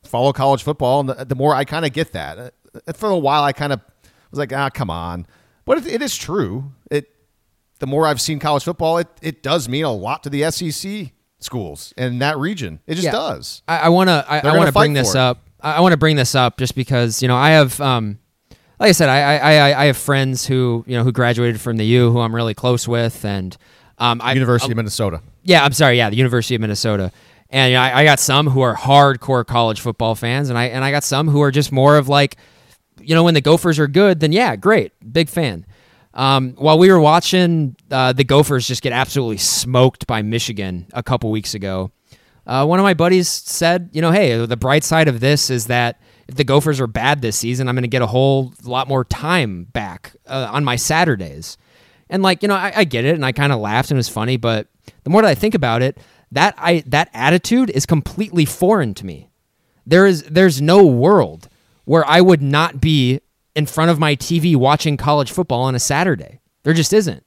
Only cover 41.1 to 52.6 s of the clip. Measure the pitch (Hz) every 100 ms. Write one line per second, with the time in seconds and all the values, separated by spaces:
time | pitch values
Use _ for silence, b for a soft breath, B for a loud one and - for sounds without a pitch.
41.1 | 123 113 110 - 104 98 95 95 _ b
42.1 | b b b - 127 147 180 196 165 175
43.1 | 185 175 - - - 170 180 175 151 165
44.1 | 185 165 117 117 117 127 147 - 160 156
45.1 | 117 131 147 - 127 110 123 120 - b
46.1 | b b 131 127 139 147 135 120 110 123
47.1 | 147 120 - 113 127 131 127 120 127 113
48.1 | 123 135 135 131 - 120 127 131 135 120
49.1 | - 151 175 117 90 87 120 101 87 -
50.1 | _ - 135 117 127 143 123 - 156 175
51.1 | 107 85 71 80 - b b b b b
52.1 | 190 190 180 202 196